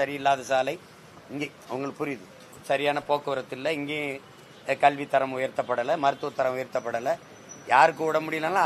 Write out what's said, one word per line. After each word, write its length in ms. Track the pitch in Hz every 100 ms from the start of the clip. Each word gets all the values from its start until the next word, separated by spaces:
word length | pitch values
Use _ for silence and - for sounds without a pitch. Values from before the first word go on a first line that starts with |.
சரியில்லாத 440 | 139 143 135 139 120
சாலை, 260 | 131 131 175 - - - - -
இங்கே 180 | 135 147 - -
உங்களுக்கு 320 | 120 139 -
புரியுது, 240 | 147 127 92 - - - -
சரியான 300 | 139 143 147 139
போக்குவரத்து 460 | 147 143 135 127 127
இல்ல, 140 | 139 156
இங்கேயும், 400 | 143 151 147 135 - - - - -
அஹ், 100 | 135
கல்வி 220 | 147 143 143
தரம் 220 | 139 135 131
உயர்த்தப்படல, 580 | 131 - 120 120 120 165
மருத்துவ 280 | 139 135 147 127
தரம் 160 | 131 127
உயர்த்தப்படல, 520 | 127 131 117 117 123 170 - - - - -
யாருக்கு 300 | 123 160 143
உடம்பு 220 | 160 156 156
முடியலன்னா 360 | 156 156 190